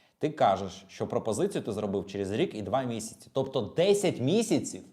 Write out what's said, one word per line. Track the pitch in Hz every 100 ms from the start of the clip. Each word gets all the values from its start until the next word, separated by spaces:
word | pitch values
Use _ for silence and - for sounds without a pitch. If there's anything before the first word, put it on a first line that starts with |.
| _ _
Ти | 151
кажеш, | 151 117 95 98 - -
що | - -
пропозицію | 113 113 113 196 160
ти | 120
зробив | 104 104 98 95
через | 101 95
рік | 113 180 107
і |
два | 101 127
місяці. | 127 113 110 - -
Тобто | 135 - 135
десять | 98 - 190 202 180 -
місяців, | 123 208 214 147 - 95 -